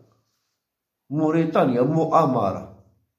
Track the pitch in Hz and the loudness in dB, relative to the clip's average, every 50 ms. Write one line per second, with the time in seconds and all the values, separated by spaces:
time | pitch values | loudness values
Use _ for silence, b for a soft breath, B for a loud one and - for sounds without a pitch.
0 | - _ _ _ _ _ _ _ _ _ _ _ _ _ _ _ _ _ _ _ | -20 _ _ _ _ _ _ _ _ _ _ _ _ _ _ _ _ _ _ _
1 | _ - 135 156 156 151 156 165 165 156 - 202 170 135 120 120 127 147 165 160 | _ -8 -6 -2 -2 0 0 0 0 0 0 0 0 2 2 0 0 0 0 0
2 | 160 160 156 160 156 135 123 117 104 95 90 87 85 - - - _ _ _ _ | -2 2 2 2 2 2 0 0 -2 -2 -4 -6 -12 -16 -20 -20 _ _ _ _
3 | _ _ _ | _ _ _